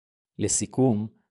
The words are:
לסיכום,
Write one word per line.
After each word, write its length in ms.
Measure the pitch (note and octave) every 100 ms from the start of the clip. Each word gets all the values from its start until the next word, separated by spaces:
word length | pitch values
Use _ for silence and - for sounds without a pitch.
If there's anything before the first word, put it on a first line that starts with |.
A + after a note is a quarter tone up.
| _ _ _ -
לסיכום, 680 | G2+ - G2+ - C3 G#2 A2 - _